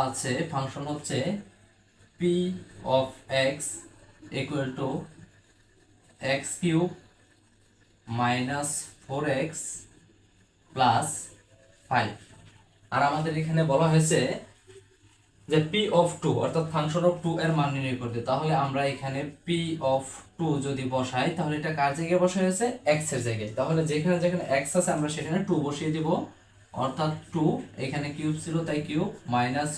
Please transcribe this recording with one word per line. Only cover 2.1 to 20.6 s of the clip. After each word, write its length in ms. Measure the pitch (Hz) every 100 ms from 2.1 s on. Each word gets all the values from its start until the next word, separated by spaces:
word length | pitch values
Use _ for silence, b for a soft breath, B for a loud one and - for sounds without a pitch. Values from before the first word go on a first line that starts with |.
| -
p 20 | 175 180 180 185 - - - 131
of 120 | 131 - - 135 131
x 20 | 156 - - - - - - - -
equal 280 | - 147 131 131
to 100 | 131 160 - - - _ _ _ _ _ _ _ _ - 131 135
x 20 | - -
cube 320 | 175 160 175 - - _ _ _ _ _ _ _ _ _ 117
minus 640 | 117 123 127 127 143 151 - - -
four 180 | - 139 147 131 156
x 40 | - - - - - _ _ _ _ _ _ _
plus 340 | 131 123 104 - - - - _ _ _ _ -
five। 280 | 123 104 - - - - - _ _ -
আর 100 | 127 143
আমাদের 240 | 156 160 156
এখানে 200 | 160 160 156
বলা 160 | 143 165
হয়েছে 260 | 160 156 165 120 - - - - - _ _ _ _ _ _ -
যে 100 | 156 156
p 20 | 208 208 -
of 100 | - -
two, 140 | 147 120
অর্থাৎ 200 | - 165 156
function 280 | 156 151 175 175
of 60 | 175
two 120 | 170 160
এর 60 | 160 156
মান 120 | 135
নির্ণয় 220 | 139 131 123
করতে। 180 | 117 117 120
তাহলে 240 | 135 156 151
আমরা 160 | 135 135 139
এখানে 260 | - 135 135 151 -
p 20 | 170 170 165 160 135
of 120 | 185 - - - -
two 140 | 156 135